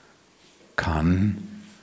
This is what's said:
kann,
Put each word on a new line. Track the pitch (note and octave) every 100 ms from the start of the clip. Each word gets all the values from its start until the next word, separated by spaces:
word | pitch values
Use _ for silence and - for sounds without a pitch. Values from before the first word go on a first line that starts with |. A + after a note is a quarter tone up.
| - - - - - - - -
kann, | - D#2 E2 F#2 G#2 - - - - -